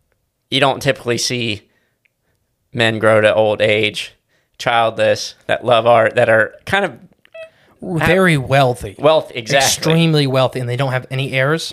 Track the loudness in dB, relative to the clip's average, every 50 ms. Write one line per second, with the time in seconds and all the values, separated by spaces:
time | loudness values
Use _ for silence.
0 | _ _ _ _ _ _ _ _ _ -4 -2 0 2 2 0 0 0 -2 -2 -2
1 | -2 -4 -2 -2 -2 -4 -4 -4 -4 -6 -6 -8 _ _ _ _ _ _ _ _
2 | _ _ _ _ _ _ _ _ _ _ _ _ _ _ -4 -2 -2 0 0 0
3 | 2 2 4 4 4 4 4 4 2 2 2 0 2 2 2 2 0 -2 -4 -6
4 | -12 -14 _ _ _ _ _ _ _ _ _ -8 -4 -2 0 2 0 0 0 0
5 | 0 0 0 -2 -4 -12 -14 _ _ -6 -6 -4 0 2 2 2 4 4 4 4
6 | 4 2 2 0 2 2 4 2 2 0 -4 -14 -10 -4 -2 -2 -2 -4 -8 -10
7 | -20 -20 _ _ _ _ -20 -20 -20 -20 _ _ _ _ _ -16 -10 -8 -4 -2
8 | 0 0 2 2 2 2 2 0 0 0 2 2 2 2 0 -4 -8 -14 -8 0
9 | 2 2 2 2 0 -4 -10 -10 -6 -2 0 2 2 0 -2 -2 -2 0 2 2
10 | 2 2 2 2 0 0 0 0 0 0 -2 -4 -6 -4 -4 -4 -4 -2 -4 -6
11 | -6 -6 -6 -6 -6 -4 -2 -2 0 0 -2 -4 -6 -10